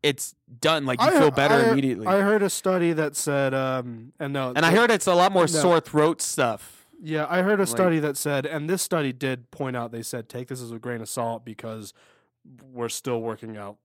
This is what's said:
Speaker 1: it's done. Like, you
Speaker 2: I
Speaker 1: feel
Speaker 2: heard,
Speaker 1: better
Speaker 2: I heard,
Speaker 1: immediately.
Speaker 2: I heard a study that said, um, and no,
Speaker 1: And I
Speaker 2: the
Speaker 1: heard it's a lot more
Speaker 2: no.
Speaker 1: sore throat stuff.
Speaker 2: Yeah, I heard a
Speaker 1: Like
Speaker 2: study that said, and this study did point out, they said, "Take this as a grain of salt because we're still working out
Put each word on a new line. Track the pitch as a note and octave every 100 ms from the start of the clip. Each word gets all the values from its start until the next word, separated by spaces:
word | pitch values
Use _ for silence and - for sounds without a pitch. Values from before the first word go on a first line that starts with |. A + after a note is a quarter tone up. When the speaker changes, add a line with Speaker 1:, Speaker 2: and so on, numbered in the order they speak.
Speaker 1:
it's | D3 C#3 - _ _ B2
done. | D#3 D#3+ C3+
Like, | B2+
you | C4+
Speaker 2:
I |
Speaker 1:
feel | E4+
Speaker 2:
heard, | D3+
Speaker 1:
better | C3 C#3+
Speaker 2:
I | -
heard, | A3+
Speaker 1:
immediately. | C#3 C3+ G#2 A2
Speaker 2:
I | G3
heard | G3+ G#3+
a | G3
study | - F#3+ F#3 E3+
that | D#3+ D3+ D3
said, | D3+ C#3 C3+
um, | C3+ C3 C3 B2 A2+ A#2+ _
and | C#3+
no, | C#3 B2+
Speaker 1:
And | C3
I | E3
Speaker 2:
the | F#3+
Speaker 1:
heard | A#3
it's | G#3 F#3+
a |
lot | F3 F#3
more | F#3+
Speaker 2:
no. | E3
Speaker 1:
sore | D#3+ F3 E3
throat | - D3+ D#3 D#3+
stuff. | - - B2 G#2 - - _ E4
Speaker 2:
Yeah, | D#3+ D#3 D3+
I | F3+
heard | F#3+ G#3
a |
Speaker 1:
Like | F#3+
Speaker 2:
study | - F#3 D#3+
that | D3 C#3
said, | D3 C#3 C#3+
and | D#3 D3+
this | F#3
study | - E3+ C#3
did | B2+ C3+ B2+ A#2
point | - C3 B2
out, | A#2
they | A#2
said, | A2+ A#2+ A2+
"Take | B2 B2
this | C3
as | A#2+
a | A#2
grain | A#2+ A#2+
of | A2
salt | - A#2 A2+
because | A#2+ G#2+ A2+ A2 G2+ _ _ _ _ _ - B2+ C3+
we're | B2 A#2
still | - C3+ A#2+
working | A2+ A2 A2+ G#2+
out | G2+ G#2